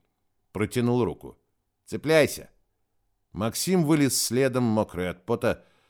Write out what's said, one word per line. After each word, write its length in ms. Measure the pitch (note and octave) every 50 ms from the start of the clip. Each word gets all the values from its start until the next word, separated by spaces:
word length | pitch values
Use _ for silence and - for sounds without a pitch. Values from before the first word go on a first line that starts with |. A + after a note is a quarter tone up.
| _ _ _ _ _ _ _ _ _ _
Протянул 540 | - F#2 G#2+ G2 - B2+ A#2+ A#2+ B2 B2 A2+
руку. 340 | F2 C#2+ - - B1+ - _ _ _ _ _ _ _ _ _ _
«Цепляйся!» 640 | - - F#2+ - D3 D#3+ D#3 C#3 - - - - - _ _ _ _ _ _ _ _ _ _ _ _ _ _ _ _
Максим 520 | - D#2 G#2+ A#2 - - - E3+ F#3+ F#3 D#3+
вылез 380 | C#3+ E3 D3+ C#3+ B2+ - -
следом, 420 | - - A2+ B2+ C3+ C3 A#2+ B2+ B2
мокрый 460 | A2+ A2 A2 G#2 - - F2 F2+ F2+
от 160 | E2+ - -
пота, 400 | - A#2+ A#2 - G#2+ E2 - - _ _ _ _ _